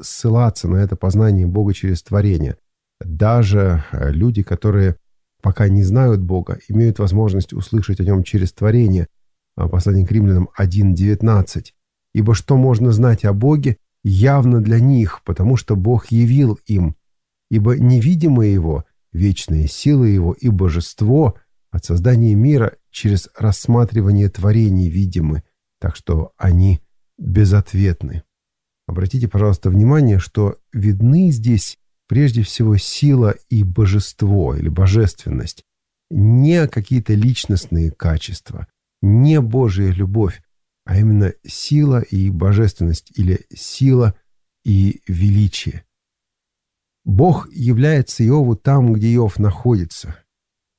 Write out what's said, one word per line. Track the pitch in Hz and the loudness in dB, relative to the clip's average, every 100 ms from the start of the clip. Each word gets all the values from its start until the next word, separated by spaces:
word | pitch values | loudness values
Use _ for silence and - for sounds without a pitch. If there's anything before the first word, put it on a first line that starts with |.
ссылаться | - - 117 117 117 - 85 | -16 -6 0 2 0 -2 -2
на | 92 | 0
это | 101 | -2
познание | 87 95 98 110 98 87 | -2 -2 2 2 2 0
Бога | 101 104 | 0 -2
через | 95 95 87 | -2 -4 -4
творение. | - 101 101 82 69 - _ _ _ _ | -2 0 0 0 -4 -8 _ _ _ _
Даже, | 90 78 107 120 104 104 95 85 - | -12 -2 0 2 2 2 2 0 -4
э, | - 69 | -6 -4
люди, | 73 120 104 | 0 0 -2
которые | 95 101 107 101 95 85 _ _ _ _ | -4 -4 0 2 0 -2 _ _ _ _
пока | - - 101 | -4 0 2
не | 98 | 2
знают | 92 117 131 101 | 2 2 2 0
Бога, | 90 92 87 - - | -2 -4 -6 -10 -4
имеют | 107 117 104 | 0 0 0
возможность | 101 98 110 95 - | -2 0 0 -2 -4
услышать | - 95 110 98 92 | -8 -4 -4 -4 -2
о | |
нем | 92 95 | 0 0
через | 87 104 90 | 0 -2 -4
творение. | - 104 117 110 92 82 _ _ _ _ - | -2 0 2 2 0 -2 _ _ _ _ -6
А, | 85 | -4
послание | 90 101 98 90 | -2 0 0 2
к | |
римлянам | 110 101 92 90 | 2 2 2 -2
один | - 95 98 98 | -2 -2 0 0
девятнадцать. | 85 101 101 113 104 90 - - _ _ _ _ | 2 0 0 2 0 0 -6 -14 _ _ _ _
"Ибо | 113 107 | -2 0
что | 110 - 135 | -2 0 2
можно | 131 113 123 | 2 2 2
знать | 110 123 107 | 2 2 2
о | 104 | 0
Боге, | 98 127 151 135 107 _ _ | 0 0 0 -2 -4 _ _
явно | - 95 131 139 123 120 | -2 2 2 4 2 2
для | 110 117 | 2 2
них, | 131 131 101 - | 4 2 0 -4
потому | - 90 98 127 | -8 -2 0 0
что | - 104 | -2 -2
Бог | 98 120 - | 0 -2 0
явил | 117 117 135 123 104 - | 0 2 2 2 -2 -4
им. | 101 82 - _ _ _ _ _ | -2 -2 -4 _ _ _ _ _
Ибо | 110 107 123 | 0 0 2
невидимое | 123 127 131 175 160 127 107 | 2 4 2 0 2 2 2
Его — | 98 80 73 - _ _ | 0 -2 -4 -8 _ _
вечная | 85 98 92 - 78 76 | -2 0 -2 -4 -2 -2
сила | - 139 143 | -2 0 2
Его | 117 98 85 | 2 2 0
и | - 123 | -2 -2
божество | 95 92 82 - - 104 143 131 - _ _ _ | 0 0 -2 -8 -4 0 2 0 -4 _ _ _
от | 82 - | -10 -4
создания | 85 110 120 113 | -2 2 2 2
мира | 104 135 143 107 - _ | 2 2 2 0 -6 _
через | - 107 101 - | -6 -2 -2 -4
рассматривание | - 110 - - 120 117 113 101 101 101 | -4 -2 -2 0 0 0 0 0 2 0
творений | - 101 113 107 95 90 | -2 0 2 2 0 0
видимы, | 87 95 87 76 78 - _ _ _ | -2 -2 -2 -2 -4 -8 _ _ _
так | 90 - | -8 -8
что | - 80 - _ | -4 -4 -4 _
они | 92 87 98 85 - _ _ - | 0 2 2 0 -4 _ _ -14
безответны". | 123 92 101 101 - 95 98 82 67 80 - _ _ _ _ _ - | -4 0 2 2 0 -2 -2 -2 -8 -12 -14 _ _ _ _ _ -10
Обратите, | 90 95 131 117 | -6 -4 -4 -4
пожалуйста, | 101 104 95 95 | 0 0 0 0
внимание, | 95 113 151 127 95 | 2 2 4 2 0
что | - - 101 - _ | -2 -4 -4 -4 _
видны | 117 104 98 117 160 185 | -4 -2 0 2 4 2
здесь | 123 117 107 - - _ _ _ | 0 0 0 -2 -12 _ _ _
прежде | 117 147 117 | 0 0 0
всего | 104 - 110 101 | -4 -2 0 0
сила | - - 147 135 107 - _ | -2 -4 0 2 2 -2 _
и | 113 | -2
божество | 95 90 101 101 - - 101 101 71 | 0 0 0 0 -4 -4 0 0 0
или | 71 78 | -4 -4
божественность, | 78 95 107 101 - - 64 - - _ _ _ _ _ | 0 2 2 0 -2 -8 -8 -8 -14 _ _ _ _ _
не | 101 107 123 147 175 147 | 0 2 4 2 2 0
какие-то | 120 - 127 - | -4 -4 -4 0
личностные | 104 120 123 - 95 - 82 80 | 0 0 -2 -2 -4 -2 -4 -4
качества, | - 85 80 - 90 - 85 - _ _ _ | -2 -2 -2 -6 -14 -14 -16 -16 _ _ _
не | 101 110 143 156 | 2 4 4 2
Божья | 117 127 120 92 95 | 0 0 0 0 -2
любовь, | 92 95 110 98 - _ _ _ _ | -2 -2 -2 -2 -4 _ _ _ _
а | - 95 | -4 0
именно | 110 104 95 - - | 2 2 0 -4 -16
сила | - - 147 147 127 | -14 -2 0 2 0
и | 113 98 98 | -2 -2 -2
божественность | 87 95 104 107 - 85 82 - | 0 0 2 0 0 -4 -4 -6
или | - 92 92 - | -4 -2 -2 -6
сила | - - - 135 127 113 - _ _ _ _ | -18 -16 -2 2 2 0 -2 _ _ _ _
и | - 98 98 - - | -2 2 0 -2 -6
величие. | 87 101 101 101 - - 82 - _ _ _ _ _ _ _ _ _ _ _ | -2 2 2 0 -2 -10 -12 -18 _ _ _ _ _ _ _ _ _ _ _
Бог | - 98 175 175 - | -2 2 2 0 -6
является | - 120 113 147 151 - - | -6 -2 0 2 0 -2 -2
Иову | 113 151 123 107 | 0 2 0 -2
там, | - 139 123 | 0 2 2
где | 107 113 | 0 0
Иов | 120 110 - | 0 0 0
находится. | 104 - 123 107 82 - 76 - _ _ _ _ _ | -2 0 0 0 -2 -10 -16 -18 _ _ _ _ _